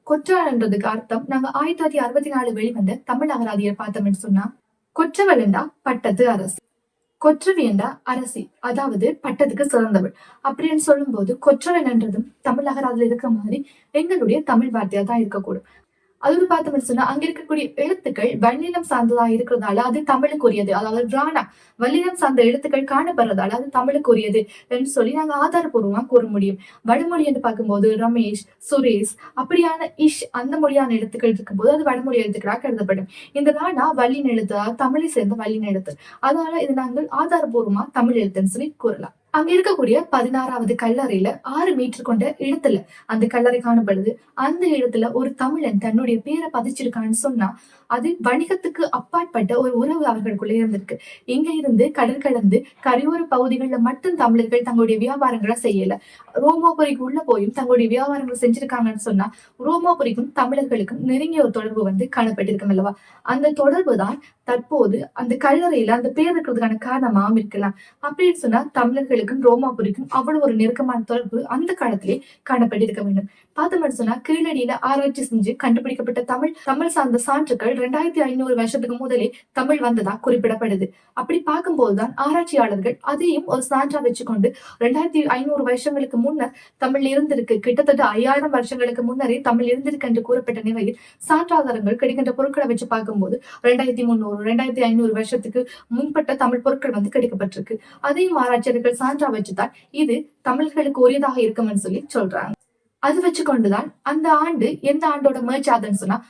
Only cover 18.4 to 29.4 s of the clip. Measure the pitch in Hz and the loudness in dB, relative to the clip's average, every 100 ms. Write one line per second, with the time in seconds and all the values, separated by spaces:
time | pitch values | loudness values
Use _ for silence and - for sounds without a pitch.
18.4 | 202 269 339 349 339 247 233 240 233 226 | -2 -2 -4 -6 -4 -2 0 2 2 0
19.4 | 240 240 214 202 247 277 294 262 294 302 | -2 -2 -2 -2 0 -2 0 0 0 2
20.4 | 240 208 196 196 214 233 233 269 311 285 | 2 2 0 -2 -2 -2 -2 -2 -2 -2
21.4 | 202 _ _ - 247 330 359 359 277 254 | -6 _ _ -4 0 2 0 0 2 4
22.4 | 233 277 294 277 269 277 339 311 233 196 | 4 4 0 -2 0 0 0 0 0 0
23.4 | 196 233 277 254 254 285 277 220 214 220 | -2 -2 -2 -2 0 2 4 4 4 0
24.4 | 208 - - 247 269 269 226 302 311 285 | 0 -8 -6 -4 -2 0 0 0 -2 0
25.4 | 311 339 320 233 202 208 254 240 220 202 | 2 2 0 0 0 -2 4 2 4 0
26.4 | 196 190 - - 226 254 339 339 294 254 | 0 -2 -10 -8 -2 0 0 0 0 0
27.4 | 233 220 220 202 220 220 233 240 208 208 | -2 -2 -2 2 2 2 0 2 0 -2
28.4 | - _ - 277 254 208 214 - - - | -10 _ -2 0 2 2 -2 -8 -12 -8